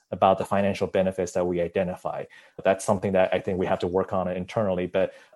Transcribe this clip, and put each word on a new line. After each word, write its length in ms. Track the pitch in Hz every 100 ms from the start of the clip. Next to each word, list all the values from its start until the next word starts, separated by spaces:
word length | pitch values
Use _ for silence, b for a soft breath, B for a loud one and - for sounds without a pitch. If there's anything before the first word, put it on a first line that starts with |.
| -
about 260 | 101 101 95
the 80 | -
financial 420 | 101 101 95 90
benefits 460 | 98 92 92 87
that 120 | 95 90
we 140 | 87
identify. 640 | 85 98 90 90 80 76 - b b b
That's 220 | 95 95 -
something 260 | 101 104
that 220 | 95 92
I 60 | 92
think 200 | 98 92
we 60 | 90
have 140 | 92
to 80 | 90
work 260 | 90 95
on 140 | 95 90
internally, 580 | 92 90 - 104 90 90
but 260 | 95 92 B B